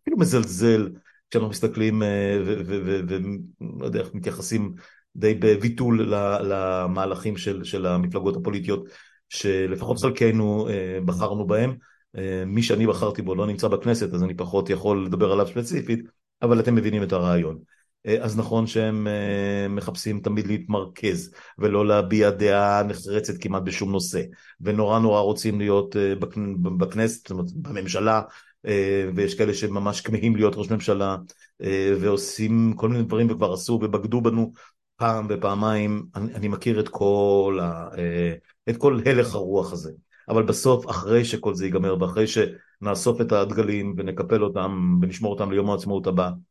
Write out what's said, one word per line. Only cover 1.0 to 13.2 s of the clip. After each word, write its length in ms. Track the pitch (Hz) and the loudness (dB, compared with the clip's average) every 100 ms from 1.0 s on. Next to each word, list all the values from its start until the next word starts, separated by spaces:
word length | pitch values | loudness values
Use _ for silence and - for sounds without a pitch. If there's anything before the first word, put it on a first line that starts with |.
| _ _ _ | _ _ _
כשאנחנו 200 | 117 107 | -2 -2
מסתכלים, 540 | 101 110 - 107 110 | -2 -4 0 0 2
אה, 340 | 104 101 101 101 92 | 0 0 0 0 0
ו-, 160 | 104 90 | -4 -4
ו-, 160 | 101 92 | -4 -2
ו-, 140 | 98 87 | -4 -2
ו-, 80 | 95 92 101 - _ - - | -4 -4 -8 -12 _ -14 -8
לא 60 | 65 | -6
יודע 140 | 107 | -4
איך 100 | 92 | -6
מתייחסים 600 | 104 101 92 90 110 101 90 - _ _ - | -8 -8 -8 -4 -4 -4 -8 -20 _ _ 0
די 180 | 107 | 2
בביטול 800 | 107 110 104 117 117 123 113 107 | 4 4 4 2 0 2 2 2
ל-, 260 | 104 101 101 | 0 0 -2
למהלכים 960 | 101 98 95 92 90 92 95 90 110 95 | -2 -2 -2 -2 -2 -2 -2 -4 -6 -4
של, 260 | 104 95 | -6 -6
של 220 | 90 98 92 | -6 -4 0
המפלגות 500 | 90 90 98 95 92 | 0 0 0 -2 -2
הפוליטיות, 500 | 95 101 90 98 - - - _ _ | -4 -4 -2 -4 -6 -20 -20 _ _
שלפחות 680 | - 101 95 95 92 95 117 | -6 -2 0 0 -2 -4 0
חלקנו, 680 | 131 - 113 110 107 104 110 | 0 4 4 4 2 0 0
אה, 300 | 101 92 92 90 | -4 -4 -2 -2
בחרנו 420 | 90 104 104 95 | 0 -2 -2 0
בהם. 280 | 104 127 120 _ _ _ 95 | 2 2 -4 _ _ _ -8
אה, 260 | 95 92 92 | -6 -4 -2
מי 180 | 104 | 0
שאני 240 | 117 107 110 | 2 4 2
בחרתי 340 | 90 107 - | 2 -2 -2